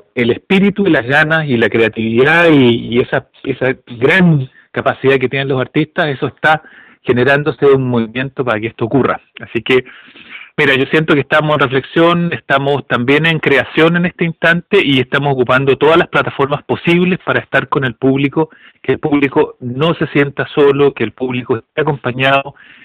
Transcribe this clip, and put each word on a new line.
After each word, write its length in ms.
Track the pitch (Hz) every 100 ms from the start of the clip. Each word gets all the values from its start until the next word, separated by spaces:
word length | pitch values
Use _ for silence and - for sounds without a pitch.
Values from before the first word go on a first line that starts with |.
| -
el 160 | - 117
espíritu 560 | - _ 196 202 196 196
y 60 |
las 140 | 151 120
ganas 400 | 143 156 160 151
y 120 | 120
la 100 | 113
creatividad 800 | 117 110 110 113 113 135 165 170
y, 480 | 151 127 117 117 117
y 40 |
esa, 280 | 127 139 - _
esa 320 | - 131 127 127 _ 120
gran 480 | 131 185 180 151 131 _ _
capacidad 460 | - 120 120 131 135
que 120 | 127
tienen 200 | 139 139
los 100 | 135
artistas, 480 | 123 - 156 - 160
eso 180 | 135 139
está 340 | - 156 156 - - - _
generándose 640 | - 123 123 143 147 - 143
un 240 | 135 127
movimiento 560 | 120 113 117 131 - 123
para 140 | 110
que 80 | 113
esto 180 | - 117
ocurra. 340 | 139 - - - -
Así 220 | 117 117
que, 200 | 110 131 123 - - - - - - -
mira, 180 | 143 135
yo 100 | 135
siento 240 | 156 160 151
que 60 |
estamos 320 | 135 156 151 151
en 40 |
reflexión, 720 | 135 131 - - 165 175 175
estamos 520 | 160 - 139 139 143 -
también 380 | 123 123 147 160
en 140 | 160
creación 580 | 147 135 117 - 160 175
en 80 | 175
este 200 | - 170
instante 540 | 160 170 170 - 202
y 160 | 139 135
estamos 340 | 127 143 143
ocupando 420 | 135 123 127 139 127
todas 220 | 143 165
las 100 | 170
plataformas 540 | 147 131 - 139 143
posibles 540 | - 117 - 170 180 180 -
para 140 | 131
estar 280 | - 135 131
con 160 | 151
el 120 | 131 123
público, 540 | 135 135 139 147 156 _ - _
que 100 | -
el 60 | 131
público 560 | 156 147 139 156 147 -
no 360 | 123 123 160 160
se 120 | 160
sienta 400 | 160 143 - 135
solo, 400 | - 143 139 143
que 100 | 131
el 100 | 113
público 440 | - 127 127 123 117
esté 240 | - -
acompañado, 720 | 151 143 - 123 135 139 139 - - -